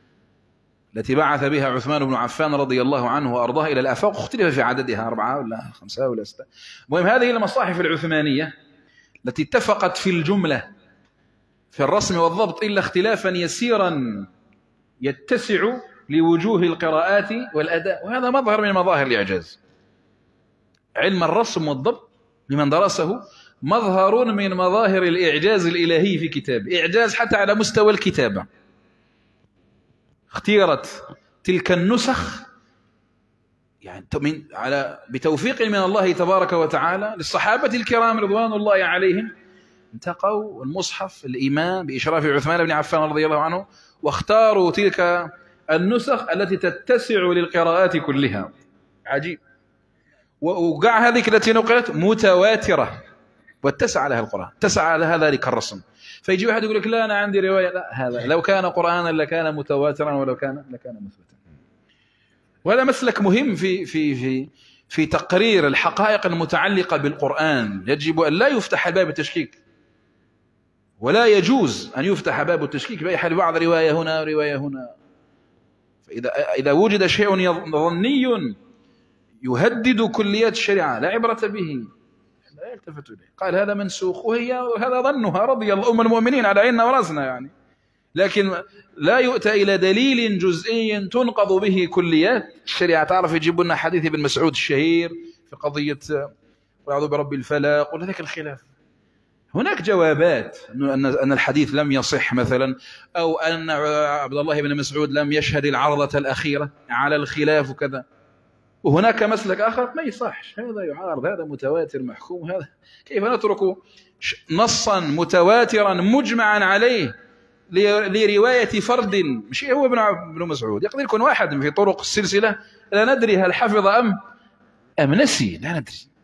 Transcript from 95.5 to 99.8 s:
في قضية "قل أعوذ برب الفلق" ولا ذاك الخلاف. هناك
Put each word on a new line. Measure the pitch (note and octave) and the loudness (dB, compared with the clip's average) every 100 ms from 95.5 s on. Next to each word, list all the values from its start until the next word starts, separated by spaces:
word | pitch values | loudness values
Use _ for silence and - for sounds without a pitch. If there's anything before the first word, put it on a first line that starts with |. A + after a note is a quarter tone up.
في | C#3 | -8
قضية | D3 D3 D3 C#3+ - D3 C#3 _ _ _ _ _ - | -6 -4 -4 -6 -6 -6 -6 _ _ _ _ _ -6
"قل | |
أعوذ | C#3+ D3+ | -4 -2
برب | D3 C#3+ | -2 -4
الفلق" | C#3 - D3 C#3+ D3 D3 | -6 -4 -2 2 0 0
ولا | D#3+ F3+ | -6 -8
ذاك | F#3+ | -10
الخلاف. | D3+ E3 D3+ C3+ _ _ _ _ _ _ _ _ _ | -10 -10 -12 -14 _ _ _ _ _ _ _ _ _
هناك | F3+ D#4+ - | -4 -2 -2